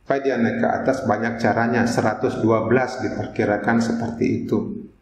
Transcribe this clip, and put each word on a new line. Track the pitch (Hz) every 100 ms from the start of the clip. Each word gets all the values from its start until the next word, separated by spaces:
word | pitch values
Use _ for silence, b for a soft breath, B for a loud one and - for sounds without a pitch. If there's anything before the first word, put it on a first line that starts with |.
Supaya | - 139
dia | 135 120
naik | 117 113
ke | 117
atas | - 123 135
banyak | 113 107 113 117
caranya, | 110 104 117 123
seratus | 117 - 110 107 127 123
dua | 110 113
belas | 113 120 127 -
diperkirakan | 107 - - - 104 104 - 117
seperti | 113 117 113 - 113 110
itu. | - 110 - - - -